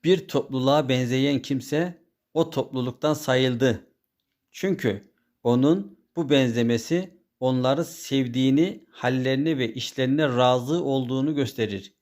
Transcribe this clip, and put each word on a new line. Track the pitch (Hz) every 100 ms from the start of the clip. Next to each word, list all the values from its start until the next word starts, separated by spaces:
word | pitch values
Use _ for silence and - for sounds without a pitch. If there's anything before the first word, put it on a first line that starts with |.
Bir | 160 185 -
topluluğa | 143 - 131 131 143 135
benzeyen | 127 123 131 139 139
kimse | 117 135 - 147 175 175 _ _ _
o | 156 165
topluluktan | - - 127 123 123 151
sayıldı. | 147 - 127 131 120 131 107 - _ _ _ _ _ _
Çünkü | - 196 180 117 101 - _ _ _
onun | 120 120 139 185 202 - _ -
bu | 147
benzemesi | 143 127 113 117 117 - 170 185 _ _ _
onları | 127 127 127 139 165
sevdiğini, | - - 135 127 120 131 135 175 - _
hallerini | - 123 131 127 131 156 147
ve | 120
işlerine | 123 - - 131 143 151
razı | 123 123 127 120 170
olduğunu | 143 135 123 131 139 147
gösterir. | 127 - 220 196 - _